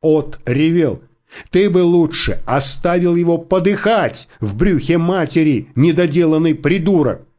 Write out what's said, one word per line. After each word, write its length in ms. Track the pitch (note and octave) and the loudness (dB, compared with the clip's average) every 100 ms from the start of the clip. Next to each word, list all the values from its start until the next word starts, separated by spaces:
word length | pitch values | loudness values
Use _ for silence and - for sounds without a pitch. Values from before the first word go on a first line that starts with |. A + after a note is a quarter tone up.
От 400 | D#3 D#3 D3 - - | 2 0 -2 -10 -4
ревел. 560 | B2 D#3+ E3+ D3+ F2+ - _ _ - - | 0 0 2 0 -2 -12 _ _ -20 -4
"Ты 180 | F3 G3+ | 0 2
бы 100 | F3+ | 2
лучше 640 | F3 F3 D#3+ - - G2 - | 2 2 2 -2 -4 -4 -2
оставил 720 | C3 C3+ - F3 F3+ F3 E3+ | -4 -4 -6 -2 0 0 0
его 220 | E3+ E3+ | 0 -2
подыхать 920 | E3+ F#3+ F3+ G3 G#3 A3+ C#3+ - - _ | 0 0 0 0 0 0 -2 -6 -20 _
в 160 | A2 G2+ | -8 0
брюхе 420 | F#3+ E3 C3 E3+ | 0 0 0 0
матери, 680 | E3+ F#3 D#3 E3+ D#3 B2+ - | 0 -2 0 0 2 0 -4
недоделанный 800 | - D#3 E3 F3 C#3+ E3+ D#3 E3 | 0 2 2 0 2 2 2 0
придурок! 720 | D#3 D3+ F#3+ E3 F#3 C3+ G2 - | 0 0 0 2 2 0 -2 -12